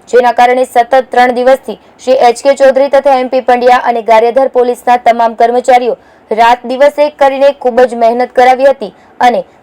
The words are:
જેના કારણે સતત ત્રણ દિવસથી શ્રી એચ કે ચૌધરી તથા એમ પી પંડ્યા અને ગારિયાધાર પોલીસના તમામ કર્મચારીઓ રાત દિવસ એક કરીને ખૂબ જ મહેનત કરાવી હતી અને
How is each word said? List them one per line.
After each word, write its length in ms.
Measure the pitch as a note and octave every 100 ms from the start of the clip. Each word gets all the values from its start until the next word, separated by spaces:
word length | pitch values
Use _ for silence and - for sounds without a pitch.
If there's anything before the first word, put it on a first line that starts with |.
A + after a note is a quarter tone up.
| -
જેના 240 | A#3 B3
કારણે 320 | A#3 B3 B3
સતત 300 | B3+ B3 A#3
ત્રણ 380 | C4+ B3+ B3 B3
દિવસથી 460 | B3 B3 C4 - G3 _ _
શ્રી 80 | -
એચ 300 | C4 A#3+ A#3
કે 120 | C#4
ચૌધરી 340 | C#4 C4+ B3 C#4
તથા 260 | C4+ C#4
એમ 140 | C4 B3+
પી 120 | C4
પંડ્યા 360 | B3+ B3 B3 B3
અને 260 | - A#3+
ગારિયાધાર 460 | A3 A3 A#3 A#3 C4
પોલીસના 480 | B3 B3 B3 - B3
તમામ 380 | B3 A#3 A#3
કર્મચારીઓ 640 | A3+ A#3 B3 B3 B3 B3 - _ _ -
રાત 360 | A3 A#3 A#3+ A#3
દિવસ 260 | B3+ C#4+ C#4+
એક 200 | D4 -
કરીને 340 | C#4 C4+ C#4
ખૂબ 280 | C#4 B3+ A#3
જ 140 | B3
મહેનત 380 | A#3 A3+ A#3+ A#3+
કરાવી 320 | - B3 B3+
હતી 300 | C#4 C4+ D4+ - _ -
અને 240 | B3 G#3 - _